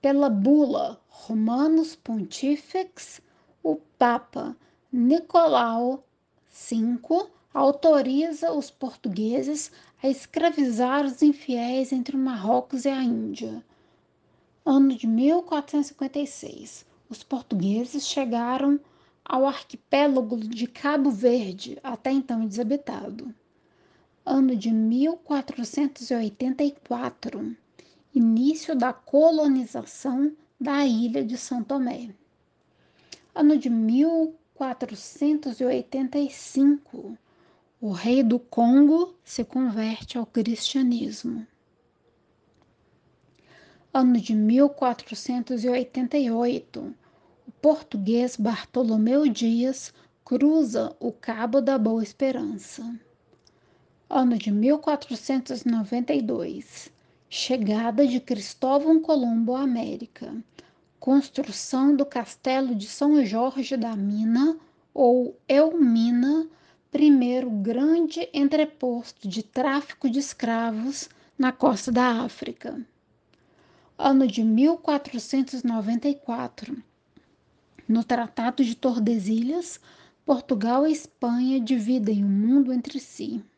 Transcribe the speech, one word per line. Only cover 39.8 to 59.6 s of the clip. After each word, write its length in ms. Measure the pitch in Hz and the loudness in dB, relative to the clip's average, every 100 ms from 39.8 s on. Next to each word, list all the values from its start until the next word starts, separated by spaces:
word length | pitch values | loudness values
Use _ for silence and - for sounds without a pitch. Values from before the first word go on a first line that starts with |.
| 220 226 - 240 | -4 -6 -10 -10
ao 80 | 233 | -4
cristianismo. 1200 | 240 220 226 - 269 254 233 - 214 240 233 226 _ _ _ _ _ _ _ _ _ _ _ _ _ _ _ _ _ _ _ _ _ _ _ _ | -2 -2 -2 -4 0 0 0 -4 -8 -8 -8 -12 _ _ _ _ _ _ _ _ _ _ _ _ _ _ _ _ _ _ _ _ _ _ _ _
Ano 260 | 269 254 240 | 2 4 4
de 140 | 202 | 2
mil 360 | 214 214 247 285 | 2 4 6 4
quatrocentos 920 | 285 254 233 - 214 - 247 240 247 | 4 -2 -2 -10 -14 -6 -6 -4 -4
e 60 | 240 | -2
oitenta 480 | 247 247 262 254 294 | -2 -4 -6 -2 0
e 140 | 254 | 0
oito. 640 | 226 240 - - - - - _ _ _ _ - | 0 0 -2 -8 -14 -14 -16 _ _ _ _ -20
O 40 | |
português 840 | - 294 302 - 214 196 233 247 - | 0 2 2 -2 -6 0 0 0 -2
Bartolomeu 880 | 214 220 - 247 240 220 220 277 302 | -2 -2 -6 -2 0 2 2 4 2
Dias 640 | 214 233 233 254 262 - _ _ _ | 2 0 2 0 -4 -12 _ _ _
cruza 720 | - 247 285 320 262 226 226 - | -4 2 4 4 2 -2 -4 -6
o 120 | 240 | -8
Cabo 500 | - - 220 233 269 | -8 -10 -6 0 2
da 160 | 233 269 | 2 2
Boa 240 | 220 226 | 2 0
Esperança. 960 | 214 - 269 254 302 208 - - 233 233 _ _ _ _ _ _ _ _ _ _ _ | -4 -2 -2 -2 -6 -8 -14 -16 -14 -14 _ _ _ _ _ _ _ _ _ _ _
Ano 280 | 277 254 233 | 2 2 0
de 140 | 220 | 0
mil 280 | 208 233 302 | 2 4 2
quatrocentos 840 | 302 285 - 233 - 269 254 254 | 0 -4 -4 -10 -4 -4 -2 -6
e 60 | 247 | -2
noventa 460 | 226 208 240 247 | -2 -2 -4 -2
e 80 | 294 | -2
dois. 680 | 220 233 170 185 - - - _ _ _ _ | -2 -4 -6 -10 -14 -20 -20 _ _ _ _
Chegada 800 | - - 254 208 214 233 220 285 | -10 -4 -2 0 0 0 2 2
de 120 | 247 | 2
Cristóvão 800 | - 233 - - 254 277 311 320 | -4 -8 -8 -4 0 2 4 4
Colombo 560 | 320 302 240 226 226 | 4 0 2 0 0
à 60 | 254 | 0